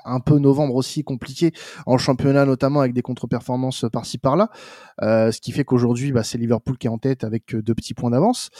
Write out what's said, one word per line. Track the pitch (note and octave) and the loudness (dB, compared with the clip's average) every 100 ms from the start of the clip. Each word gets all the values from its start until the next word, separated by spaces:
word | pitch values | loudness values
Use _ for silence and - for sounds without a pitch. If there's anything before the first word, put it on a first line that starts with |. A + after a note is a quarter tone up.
un | - B2+ | -6 -6
peu | - D3 | 2 4
novembre | C#3 C#3 D3 | 6 4 2
aussi | B2 B2+ - | 0 -2 -6
compliqué | C#3 C3 - C3 E3 E3 - - - | -6 -8 -8 0 0 0 -14 -12 0
en | B2 | 2
championnat, | C#3 C3 C#3+ C#3 | 2 2 2 4
notamment | C#3 C3 C3+ D3 | 4 2 2 2
avec | C3 | 0
des | B2 | 0
contre-performances | B2 B2 A#2+ B2 A#2+ B2+ C3 C3 A#2+ | -4 -6 -4 -6 -4 -4 -4 -4 -4
par-ci | A#2 - B2 | -4 -6 -2
par-là, | C3+ C#3+ A3 - - - - - | 0 2 2 -2 -20 -20 -20 -4
euh, | G#2+ A2+ A2+ | 2 4 2
ce | A2 | 0
qui | - | -6
fait | C#3 | -4
qu'aujourd'hui, | C#3 B2 A#2+ A#2+ C#3 | 0 2 2 0 0
bah, | B2+ | -2
c'est | G#2 A#2 | -2 -4
Liverpool | A#2 A2+ - B2+ | 0 0 -2 -4
qui | A#2+ | -4
est | |
en | A2+ | -2
tête | C3+ C3 | -2 -2
avec, | A2+ A2 - | -4 -6 -6
euh, | A2+ | -6
deux | G#2+ | -2
petits | A2+ - | -4 -4
points | A#2+ B2 | -6 0
d'avance. | A#2+ G3+ B3 - - | 2 2 0 -6 -16